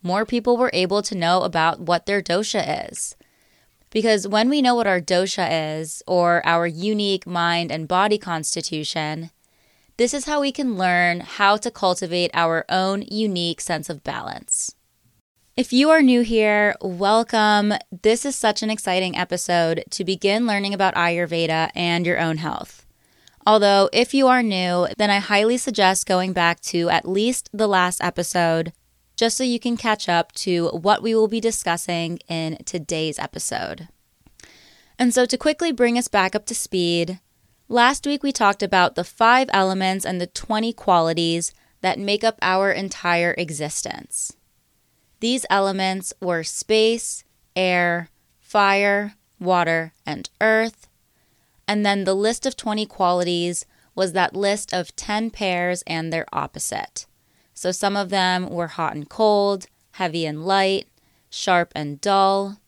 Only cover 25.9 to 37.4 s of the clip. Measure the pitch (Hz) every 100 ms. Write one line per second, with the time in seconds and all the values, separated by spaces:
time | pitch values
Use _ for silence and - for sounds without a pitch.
25.9 | 190 - 185 190 185 170 170 - 175 170
26.9 | 170 - 190 226 254 - 202 214 190 180
27.9 | 180 175 170 175 180 170 165 165 - _
28.9 | _ _ - 233 - 254 240 247 240 240
29.9 | 214 - 170 170 - - 180 170 165 170
30.9 | 208 226 226 220 226 226 220 - 170 -
31.9 | 175 170 170 _ 165 160 160 - 175 156
32.9 | 160 160 151 147 - - - - 80 165
33.9 | _ _ _ _ _ - - - _ _
34.9 | _ 247 240 247 254 311 302 339 247 240
35.9 | 233 247 208 190 208 208 233 - 185 175
36.9 | 170 170 185 _ _